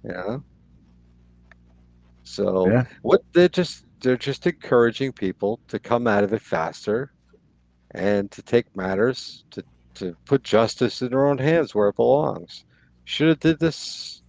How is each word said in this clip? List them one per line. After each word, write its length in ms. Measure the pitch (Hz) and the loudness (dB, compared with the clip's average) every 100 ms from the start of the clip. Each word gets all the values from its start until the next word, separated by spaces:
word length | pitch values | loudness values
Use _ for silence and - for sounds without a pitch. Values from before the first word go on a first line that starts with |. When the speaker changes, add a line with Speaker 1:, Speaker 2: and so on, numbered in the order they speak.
Speaker 1:
You 100 | - | -12
know? 320 | 90 92 127 - _ _ _ _ _ _ _ _ _ _ - _ _ _ _ _ _ | -10 -8 -8 -10 _ _ _ _ _ _ _ _ _ _ -20 _ _ _ _ _ _
So 480 | - - 98 95 92 | -16 -4 -2 2 2
Speaker 2:
Yeah. 140 | 117 127 - | 2 0 -8
Speaker 1:
what 180 | 110 180 _ | 2 2 _
they're 140 | 170 175 | 2 4
just, 360 | 180 175 - - _ | 2 -4 -8 -18 _
they're 180 | 127 127 | -2 0
just 280 | - 135 135 | -2 -4 -4
encouraging 680 | - - 123 117 110 135 | -6 2 4 4 2 -8
people 480 | - 95 - 101 117 _ | -4 -6 -4 -4 -4 _
to 100 | 104 | -10
come 280 | - 120 120 | -2 0 2
out 180 | 104 | 2
of 100 | 101 | 2
it 80 | 107 | -2
faster 720 | - 85 82 - - 110 139 _ _ _ _ _ _ _ _ | -4 -6 -4 -8 -4 -4 -6 _ _ _ _ _ _ _ _
and 380 | - 95 101 101 | -4 0 0 -2
to 100 | - | -12
take 340 | - 120 - 95 | 0 0 0 -8
matters, 680 | 95 95 117 127 - - _ | -4 0 0 -2 -12 -18 _
to, 120 | - - _ _ | -16 -16 _ _
to 200 | - 92 85 - | -10 -10 -10 -2
put 160 | 139 | -2
justice 580 | - 104 110 - 117 - | 2 2 2 0 -2 -2
in 80 | 123 | -4
their 160 | 131 | 0
own 140 | 139 139 | 0 2
hands 360 | 135 165 139 | 2 2 0
where 140 | 107 104 | 0 0
it 80 | 104 | 2
belongs. 680 | 120 139 151 - 85 - _ _ _ _ | 2 2 0 -6 -14 -20 _ _ _ _
Shoulda 320 | - - 151 160 | -14 0 2 4
did 240 | 160 160 | 2 2
this 600 | 165 - - - - - | 0 -2 -10 -10 -12 -16